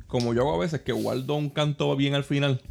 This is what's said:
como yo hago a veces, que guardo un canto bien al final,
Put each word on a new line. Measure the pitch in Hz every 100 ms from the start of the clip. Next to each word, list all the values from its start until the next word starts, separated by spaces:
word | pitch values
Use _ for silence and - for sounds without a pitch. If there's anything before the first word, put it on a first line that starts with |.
| -
como | 127 120
yo | 117
hago | 139 165
a |
veces, | 175 156
que | -
guardo | 113 110 123 131 147
un | 147
canto | 151 151 143 147 139
bien | 139 143
al | 139
final, | 143 143 127 -